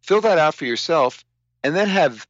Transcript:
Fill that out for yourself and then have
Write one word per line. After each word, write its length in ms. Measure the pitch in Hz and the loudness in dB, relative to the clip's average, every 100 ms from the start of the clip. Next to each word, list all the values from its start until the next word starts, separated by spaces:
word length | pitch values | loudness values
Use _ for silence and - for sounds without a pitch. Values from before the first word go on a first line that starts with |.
Fill 200 | - 208 | 0 0
that 160 | 220 180 | 2 2
out 180 | 156 - | 2 -2
for 100 | 131 | -6
yourself 580 | 113 - 160 127 - _ _ _ _ | -6 -2 0 0 -4 _ _ _ _
and 120 | 135 165 | -4 -2
then 120 | 208 | 0
have 380 | 190 147 110 | 2 0 -2